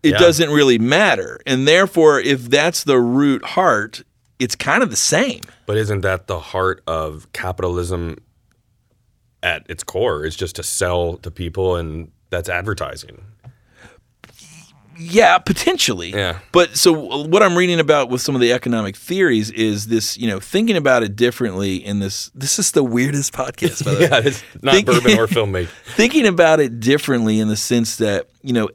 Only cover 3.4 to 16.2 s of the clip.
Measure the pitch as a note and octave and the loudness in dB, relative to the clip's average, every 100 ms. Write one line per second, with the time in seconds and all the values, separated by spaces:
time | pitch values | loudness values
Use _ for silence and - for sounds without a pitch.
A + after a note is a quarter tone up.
3.4 | - - F#3 G#2+ G#2+ - - _ _ _ | -2 0 2 2 -4 -14 -20 _ _ _
4.4 | B2 - C#3 F#3 A#3+ A2+ - D#3 C4 - | -6 -4 -2 0 0 -2 0 0 -2 -6
5.4 | - _ - G#2+ G#2+ G2+ F#2+ F#2 - F2 | -14 _ -4 -4 -2 -2 -2 -4 -6 -10
6.4 | - F#2+ F#2 F#2 - D#2+ D#2 D#2 - - | -6 -2 -2 -4 -6 -6 -6 -10 -16 -10
7.4 | F#2 F2 F2+ F2 F2 F2+ E2+ - _ _ | -8 -6 -4 -4 -4 -6 -8 -10 _ _
8.4 | _ _ _ _ _ _ _ _ _ _ | _ _ _ _ _ _ _ _ _ _
9.4 | F2 D#2 - F2 - F#2 A#2 D2+ D#2 D#2+ | -6 -6 -10 -14 -8 -4 -2 -2 -6 -6
10.4 | F2 - - - F2+ F2 E2+ F2 - E2 | -10 -8 -10 -4 -2 0 -2 -6 -14 -12
11.4 | F2 E2 F#2 F2 E2 D#2 E2 _ _ F2+ | -10 -4 -2 -2 -4 -10 -14 _ _ -8
12.4 | E2+ F2 G2+ G2+ - - - - G2+ _ | -6 -6 -6 -6 -8 -12 -20 -20 -20 _
13.4 | - _ _ _ - _ _ _ - _ | -20 _ _ _ -20 _ _ _ -20 _
14.4 | - - _ _ _ E3+ E3 G3 F#3+ F3+ | -20 -20 _ _ _ -18 0 4 4 4
15.4 | - F#3 - F#4 - F#2+ E2+ G2+ | 0 -2 0 0 -2 -2 -6 -4